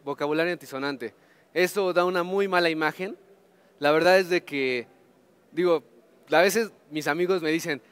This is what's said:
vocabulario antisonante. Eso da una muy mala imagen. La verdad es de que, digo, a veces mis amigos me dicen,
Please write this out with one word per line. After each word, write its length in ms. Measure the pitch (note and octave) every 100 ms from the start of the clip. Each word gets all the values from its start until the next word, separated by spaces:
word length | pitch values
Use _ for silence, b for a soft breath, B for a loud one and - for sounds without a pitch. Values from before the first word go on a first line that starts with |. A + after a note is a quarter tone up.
vocabulario 500 | C#3+ C#3 D3 D#3 E3+
antisonante. 600 | E3+ C3+ C3+ C#3 C3+ A2+ - b b b
Eso 400 | D#3 F3+ - F#3+
da 120 | F3 F3+
una 180 | F3+
muy 240 | F3 G3 G3
mala 220 | F3+ E3+
imagen. 480 | D#3+ D#3 D#3 F#3+ D#4 _ _ _ b b b
La 120 | C#3+
verdad 280 | D#3 E3+ F#3
es 100 | F3+
de 140 | F3
que, 440 | - C#3+ C3 B2 A2+ _ _ _ _ _ _
digo, 320 | D#3 F3+ D#3+ - _ _ _ _
a 100 | D#3
veces 300 | F#3+ G3 A3 - _
mis 160 | D3+ D3
amigos 340 | D3 F3 F#3+
me 100 | D#3
dicen, 300 | E3 E3 C#3 b